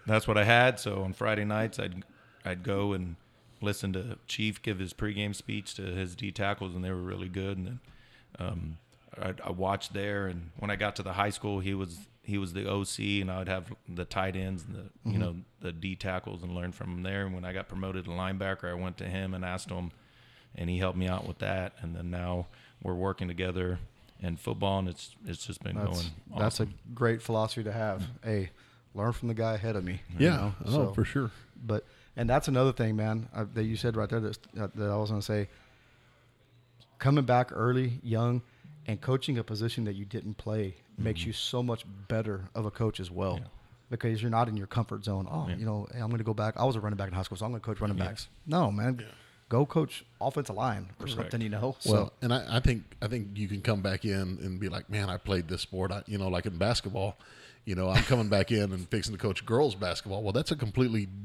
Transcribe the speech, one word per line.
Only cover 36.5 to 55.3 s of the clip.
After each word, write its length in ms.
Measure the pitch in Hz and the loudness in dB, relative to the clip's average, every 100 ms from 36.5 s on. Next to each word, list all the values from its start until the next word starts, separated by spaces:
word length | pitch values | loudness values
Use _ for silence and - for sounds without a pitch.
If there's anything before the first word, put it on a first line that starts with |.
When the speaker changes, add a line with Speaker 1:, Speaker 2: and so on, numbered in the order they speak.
| - _ - - - | -20 _ -20 -20 0
Speaker 2:
Coming 260 | 131 147 | 4 6
back 260 | 123 123 123 | 6 4 4
early, 460 | - 117 127 127 123 | 2 2 4 2 -2
young, 400 | 120 110 120 123 - - - - - | 0 2 2 0 -4 -14 -20 -10 -6
and 140 | 104 | -4
coaching 360 | - 131 - 123 | 0 0 2 -2
a 60 | |
position 400 | 110 107 113 120 | -2 -2 -2 0
that 100 | 107 | -2
you 100 | 98 | -4
didn't 300 | 101 117 104 | -6 -6 -6
play 420 | 107 104 110 98 92 - - | -6 -2 -2 -2 -6 -10 -2
makes 240 | 113 82 | -2 0
Speaker 3:
Mm-hmm. 80 | 85 | -2
Speaker 2:
you 40 | |
so 300 | 104 - 123 | -4 -2 0
much 220 | 123 113 - 98 98 | 0 -2 -6 -12 -2
better 360 | 113 107 98 95 | 0 0 -2 -4
of 120 | - 107 | -4 -2
a 40 | |
coach 300 | - 113 - | 0 0 0
as 100 | 90 | -4
well, 280 | 90 95 87 | -2 0 -2
Speaker 1:
Yeah. 80 | - - - - - | -6 -14 -20 -20 -8
Speaker 2:
because 320 | 120 117 110 | -2 0 0
you're 80 | 117 | 2
not 180 | 113 117 | 4 4
in 80 | 107 | 0
your 100 | 98 | 0
comfort 360 | 120 107 107 | 0 0 -2
zone. 220 | 104 98 95 | -2 0 0
"Oh, 180 | 160 143 | -2 -2
Speaker 1:
Yeah. 80 | 90 | -2
Speaker 2:
you 100 | 110 | -2
know, 200 | 107 101 | -2 -4
hey, 80 | 123 | -4
I'm 100 | 110 | -2
gonna 120 | 117 | 0
go 120 | 110 | 0
back. 200 | 107 107 - | 2 2 2
I 80 | |
was 120 | 127 110 | 2 2
a 40 | |
running 160 | 104 101 | 0 0
back 120 | 98 | -2
in 60 | |
high 80 | 92 | -2
school, 140 | 95 92 | -4 -4
so 80 | 110 | -4
I'm 60 | |
gonna 80 | 117 | -4
coach 200 | 113 104 | -4 -2
running 180 | 104 92 | 0 0
Speaker 1:
Yes. 80 | 92 | -2
Speaker 2:
backs." 220 | 104 - - 156 | -4 -12 -10 0
No, 240 | 165 120 | 4 4
man. 280 | 104 120 123 | 4 2 0
Speaker 3:
Yeah. 60 | 110 - - - - | -4 -14 -20 -20 2
Speaker 2:
Go 160 | 117 143 | 4 4
coach 380 | 165 147 - - - | 4 2 -2 -14 -4
offensive 360 | 127 147 135 101 | -2 -2 -4 0
line 320 | 123 101 95 - | 0 0 -6 -8
or 80 | - | -6
Speaker 1:
Correct. 80 | 113 | -4
Speaker 2:
something, 240 | - 117 | -2 -2
you 80 | 110 | 0
know? 260 | 104 127 - | 0 0 0
Speaker 3:
Well, 220 | - 107 101 | 6 6 4
Speaker 2:
So. 60 | - | 0
Speaker 3:
and 100 | 123 | 2
I, 240 | 127 - 113 | 2 4 6
I 40 | |
think, 240 | 131 113 - - | 6 6 -2 -4
I 60 | 104 | -2
think 280 | 123 101 101 | 0 -2 -4
you 100 | 98 | -2
can 140 | 101 | 0
come 220 | 107 104 | 2 2
back 220 | 95 95 | 2 0
in 340 | 110 98 92 92 | 2 0 0 -2
and 160 | 95 92 | -4 -4
be 100 | 95 | -4
like, 200 | - - | -4 -2
"Man, 220 | 107 98 | 0 0
I 60 | 90 | -2
played 300 | - | 2